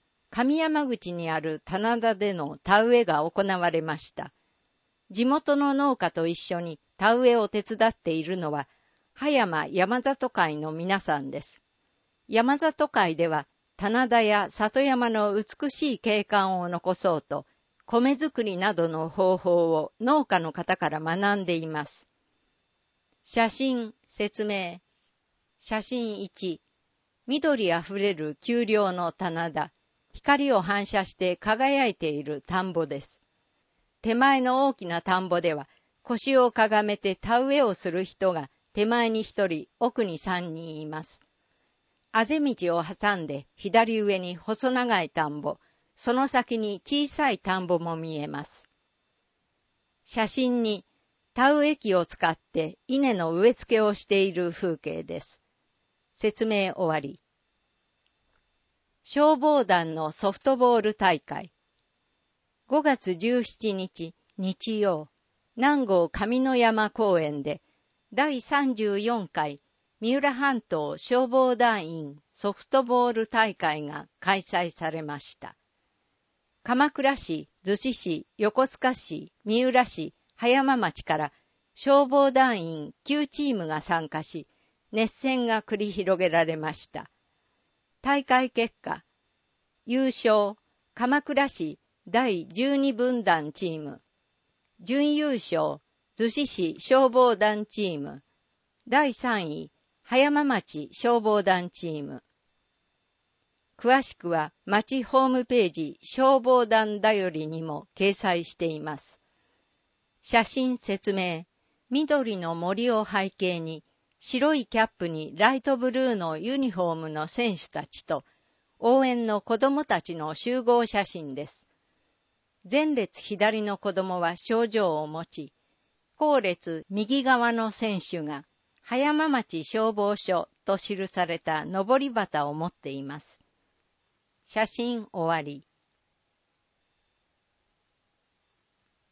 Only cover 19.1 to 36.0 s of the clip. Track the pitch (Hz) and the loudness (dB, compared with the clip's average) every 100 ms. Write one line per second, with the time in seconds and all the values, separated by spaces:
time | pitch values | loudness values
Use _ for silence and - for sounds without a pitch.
19.1 | - 185 185 185 175 165 160 151 - 240 | 0 2 2 2 2 4 2 -2 -4 0
20.1 | 302 - 185 165 180 170 185 156 156 160 | 2 2 0 -2 -6 -4 -2 -2 -4 -4
21.1 | 175 202 202 180 165 160 151 151 - - | -2 0 0 -2 -4 -4 -8 -8 -14 -20
22.1 | _ _ _ _ _ _ _ _ _ _ | _ _ _ _ _ _ _ _ _ _
23.1 | _ - 226 226 - 269 247 226 - _ | _ -6 0 0 0 -2 -2 -4 -12 _
24.1 | - 208 - 208 202 180 175 _ _ _ | -6 -6 -4 -4 -4 -6 -10 _ _ _
25.1 | _ _ _ _ _ - 220 - 247 233 | _ _ _ _ _ -6 -6 -4 -6 -4
26.1 | 202 196 - 185 156 _ _ _ _ _ | -6 -10 -8 -8 -8 _ _ _ _ _
27.1 | _ - 285 320 269 190 170 165 196 202 | _ -6 -2 0 2 2 0 -2 -2 -2
28.1 | 165 151 151 - 240 220 214 196 180 170 | -2 -6 -8 -2 0 2 2 2 0 -4
29.1 | - 180 165 170 151 156 _ _ _ _ | -4 -4 -4 -4 -4 -6 _ _ _ _
30.1 | - - 285 277 208 170 202 196 208 185 | -6 2 2 4 2 2 -2 0 -2 -2
31.1 | - 185 180 208 220 269 277 247 175 160 | -4 -2 -2 -2 0 2 2 0 0 -4
32.1 | 147 143 143 - 185 185 165 151 139 - | -4 -6 -8 -4 -2 -2 -2 -2 -6 -10
33.1 | - _ _ _ _ _ _ _ _ 226 | -20 _ _ _ _ _ _ _ _ -2
34.1 | 233 269 269 254 254 277 - 175 170 196 | 4 4 4 2 2 2 0 -6 -6 0
35.1 | 185 185 175 170 147 139 _ _ _ | 0 0 0 0 -2 -6 _ _ _